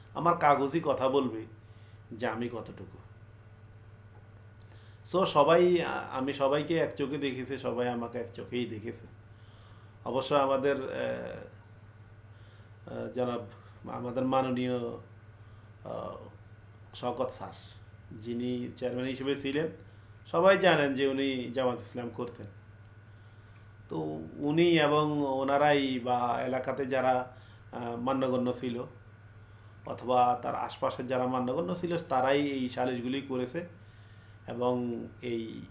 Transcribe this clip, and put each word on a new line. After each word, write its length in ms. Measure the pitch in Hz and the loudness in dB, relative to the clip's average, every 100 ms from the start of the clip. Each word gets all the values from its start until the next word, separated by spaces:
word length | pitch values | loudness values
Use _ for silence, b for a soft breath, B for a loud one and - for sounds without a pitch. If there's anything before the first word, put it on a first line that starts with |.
| B | B
আমার 220 | 135 165 170 | -2 0 4
কাগজই 440 | 147 139 139 165 | 6 6 4 0
কথা 240 | 147 131 131 | 0 2 2
বলবে 380 | 139 127 110 110 - B B B B - | 2 2 -4 -10 -16 B B B B -16
যে 140 | 113 117 | -6 -4
আমি 220 | 117 120 | -2 -6
কতটুকু। 460 | 117 - 101 98 - - - - - - - - - - - - - - - - - B B B B - | -6 -10 -14 -16 -18 -20 -20 -20 -20 -20 -20 -20 -20 -20 -20 -20 -20 -20 -20 -20 -20 B B B B -4
So 140 | 180 170 | 0 4
সবাই, 560 | 151 143 175 180 175 | 6 8 8 8 4
আ-, 240 | 135 135 - | 2 -4 -6
আমি 200 | 135 135 | -4 -4
সবাইকে 460 | 139 139 147 147 165 | 0 2 2 2 0
এক 180 | 147 - | 0 -2
চোখে 220 | 131 147 | -4 -2
দেখেছি, 400 | 139 123 123 131 | -2 -4 -6 -6
সবাই 300 | 123 120 123 | -4 -2 -2
আমাকে 300 | 120 117 120 | -2 -6 -8
এক 140 | 110 | -10
চোখেই 320 | - 98 123 110 | -12 -6 -4 -4
দেখেছে। 400 | 107 117 - - - - B B B B B B B | -6 -10 -12 -16 -20 -20 B B B B B B B
অবশ্য 300 | 120 127 131 | -6 -4 2
আমাদের, 420 | 147 135 135 139 131 | 4 4 4 2 0
আহ, 140 | 131 131 123 120 117 110 - - - - - - - - - B B B B - - | -2 -4 -4 -4 -8 -10 -14 -18 -20 -20 -20 -20 -20 -20 -20 B B B B -20 -12
আহ, 200 | 120 117 | -10 -6
জনাব, 340 | 127 123 117 104 B B B 120 | -4 -4 -4 -8 B B B -12
আমাদের 340 | 120 120 123 | -8 -6 -2
মাননীয়, 640 | 131 131 127 123 127 123 117 | 2 2 2 0 0 -2 -4
আহ, 1300 | 120 - - - - - - - - - 113 - - - - - - - - - | -8 -14 -20 -20 -20 -20 -20 -20 -16 -10 -8 -8 -12 -16 -20 -20 -20 -20 -20 -20
শওকত 360 | - 123 135 120 | -8 -6 -4 -4
স্যার, 220 | - 90 - - - - - - | -6 -14 -14 -20 -20 -20 -20 -18
যিনি 560 | 107 117 120 123 123 123 - | -12 -8 -4 -4 -4 -6 -6
চেয়ারম্যান 320 | 123 123 131 | -6 -4 -4
হিসেবে 280 | 127 135 139 | -4 -4 -2
ছিলেন, 320 | 139 143 160 - B B B B - | -2 -2 -4 -6 B B B B -4
সবাই 320 | 170 185 190 | 4 6 6
জানেন 360 | 185 156 143 | 6 4 4
যে 140 | 131 139 | 2 0
উনি 420 | 135 135 131 123 | 2 0 -2 -2
জামাত 260 | 123 127 110 | 0 0 -2
ইসলাম 300 | - 127 117 | -6 -8 -8
করতেন। 320 | - 120 - 101 - - - - - - B B B B B - - - | -6 -8 -10 -16 -18 -20 -20 -20 -20 -20 B B B B B -20 -20 -10
তো 340 | 160 156 156 160 156 | -8 -6 -8 -10 -4
উনি 420 | 147 160 175 165 | 0 4 6 6
এবং 440 | 147 151 151 147 143 | 6 4 4 2 0
ওনারাই 720 | 135 135 139 147 143 135 127 | 0 2 4 6 6 2 -2
বা 440 | 123 123 120 123 | 0 0 0 0
এলাকাতে 440 | 127 127 135 131 131 | -2 -2 -2 -4 -2
যারা, 480 | 131 127 127 127 B B B - | 2 2 2 -2 B B B -16
আহ, 240 | 120 117 117 | -10 -8 -4
মান্যগণ্য 560 | 127 135 131 123 123 | -2 0 2 2 0
ছিল 320 | 123 127 120 135 - - - - - B B B B - | -2 -4 -6 -8 -16 -20 -20 -20 -20 B B B B -10
অথবা 520 | 104 117 123 123 123 | -6 2 4 4 2
তার 120 | 127 | -2
আশপাশের 520 | 123 117 - 131 - 123 | -4 -6 -2 -2 -2 -2
যারা 200 | 127 127 | 0 0
মান্যগণ্য 500 | 127 123 143 175 175 | 0 0 -2 -2 -2
ছিল, 220 | 175 165 | -2 -4
তারাই 480 | - 131 127 143 143 | 0 2 4 4 2
এই 220 | 135 123 | 0 -2
সালিশগুলি 520 | 127 127 123 123 135 | -2 -2 -2 -2 -4
করেছে 480 | 135 127 123 165 180 - B B B B B B - | -4 -4 -4 -6 -10 -14 B B B B B B -10
এবং 600 | 120 123 123 120 117 113 - | -2 0 0 -2 -4 -8 -10
এই 400 | 123 117 113 113 - | -6 -6 -6 -10 -14